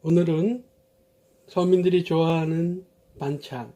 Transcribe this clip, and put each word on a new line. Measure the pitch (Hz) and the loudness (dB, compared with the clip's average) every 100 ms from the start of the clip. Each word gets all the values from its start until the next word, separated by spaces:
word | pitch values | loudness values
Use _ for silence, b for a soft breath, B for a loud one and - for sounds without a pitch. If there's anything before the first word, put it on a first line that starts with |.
오늘은 | 160 170 170 160 196 247 - _ _ _ _ _ _ _ - | 2 2 4 0 0 -4 -10 _ _ _ _ _ _ _ -8
서민들이 | - 180 185 180 180 | -2 2 2 2 0
좋아하는 | 175 165 165 165 160 160 170 180 185 _ _ - | 0 0 2 0 -2 -2 -4 -6 -12 _ _ -10
반찬 | 139 143 - 127 110 | -8 -8 -10 -14 -14